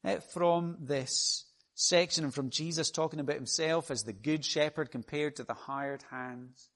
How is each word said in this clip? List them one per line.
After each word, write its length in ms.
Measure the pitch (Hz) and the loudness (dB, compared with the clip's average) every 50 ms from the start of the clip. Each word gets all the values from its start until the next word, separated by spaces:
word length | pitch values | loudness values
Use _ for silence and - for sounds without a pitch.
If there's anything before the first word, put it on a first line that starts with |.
| - | 0
uh, 140 | - - - | 0 -2 -2
from 580 | - - - 170 175 170 170 170 170 170 170 - | -4 -8 -2 2 4 4 4 4 2 -2 -6 -8
this 640 | 156 123 143 135 131 127 - - - - - - - - _ _ _ _ _ | -4 -2 -2 -2 -2 0 0 0 0 0 -2 -2 -6 -12 _ _ _ _ _
section 480 | - - - 185 170 180 170 - 170 | 0 2 6 6 6 6 4 2 0
and 100 | 156 139 | 0 0
from 180 | 120 143 135 131 | 0 -2 -2 -2
Jesus 420 | - - 156 170 165 160 156 - | -2 -2 -2 0 0 0 0 0
talking 260 | - - 160 156 165 160 | 0 0 0 0 0 -2
about 160 | 143 131 151 | -2 -2 -2
himself 560 | - 131 113 - - 160 160 165 165 - - | -2 -2 -2 0 2 2 4 2 2 2 0
as 140 | 143 110 - | -4 -4 -2
the 80 | 113 | -4
good 320 | 104 95 110 139 156 156 139 | -6 -4 0 2 2 2 2
shepherd 480 | - - 156 147 151 147 - 151 147 | 0 4 4 4 2 2 -2 -4 -2
compared 420 | - 120 110 - - 147 151 151 143 | -4 -8 -8 -4 -2 -2 -2 -2 -2
to 60 | - | -6
the 120 | 123 - 117 | -6 -6 -6
hired 500 | - - - 139 139 139 139 139 131 - - | -6 -6 -6 -4 -4 -2 -4 -6 -6 -8 -10
hands? 560 | 131 127 127 127 123 123 127 127 127 - - _ _ | -10 -8 -8 -8 -10 -12 -14 -16 -18 -20 -20 _ _